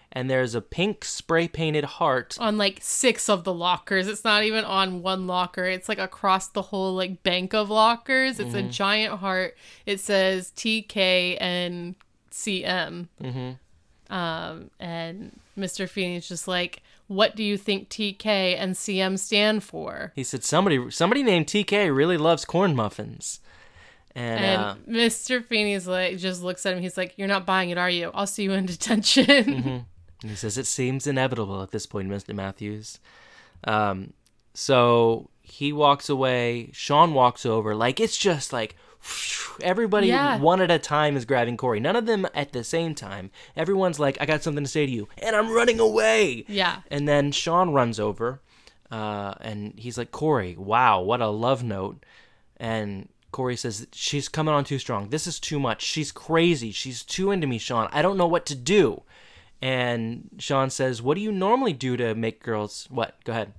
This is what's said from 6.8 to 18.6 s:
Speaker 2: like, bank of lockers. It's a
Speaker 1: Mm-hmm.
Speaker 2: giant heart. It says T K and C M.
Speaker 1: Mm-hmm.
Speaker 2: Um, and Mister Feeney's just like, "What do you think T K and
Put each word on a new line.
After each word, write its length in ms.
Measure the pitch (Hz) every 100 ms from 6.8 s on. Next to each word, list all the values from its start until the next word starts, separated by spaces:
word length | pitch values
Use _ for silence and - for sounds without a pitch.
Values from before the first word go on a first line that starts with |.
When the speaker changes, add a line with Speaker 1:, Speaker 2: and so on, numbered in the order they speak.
| 190
Speaker 2:
like, 300 | 185 185 185
bank 300 | - 180 185 220
of 140 | 208
lockers. 680 | 214 220 233 - 262 262 254
It's 140 | 196
a 40 | 214
Speaker 1:
Mm-hmm. 100 | 196
Speaker 2:
giant 500 | - 196 214 220 202
heart. 380 | 190 185 185 - - - -
It 120 | 202
says 520 | - 196 190 190 185
T 300 | - 226 220
K 540 | 214 214 185 185 180 180
and 580 | 180 180 180 175 175 185 _ _ _
C 340 | - - 190
M. 460 | 175 180 160 170 175 _
Speaker 1:
Mm-hmm. 880 | 131 127 127 127 _ _ _ _ _
Speaker 2:
Um, 560 | 196 170 165 170 160 - _
and 600 | - 170 165 180 - - _ -
Mister 320 | 185 - 185
Feeney's 400 | - 180 175 165
just 200 | 170 -
like, 360 | 180 180 - _ _ -
"What 280 | 190 214 214
do 80 |
you 140 | 214 202
think 320 | 196 196 -
T 240 | - 208
K 420 | 196 214 202 185
and 220 | 180